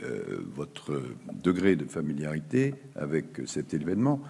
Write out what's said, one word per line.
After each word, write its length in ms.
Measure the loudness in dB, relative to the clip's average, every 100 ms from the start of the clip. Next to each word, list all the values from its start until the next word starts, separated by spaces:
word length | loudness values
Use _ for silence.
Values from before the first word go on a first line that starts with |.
euh, 400 | -6 -4 -4 -6 -6
votre 480 | -8 -8 -8 -4 -4 -4 -8 -10 0
degré 340 | 2 6 6 6
de 80 |
familiarité 880 | 2 -2 -2 -2 -2 -2 0 2 2 0 -10 -6
avec 460 | 0 0 -2 -8 -6
cet 280 | -4 -2
événement, 480 | -2 0 2 4 2 -2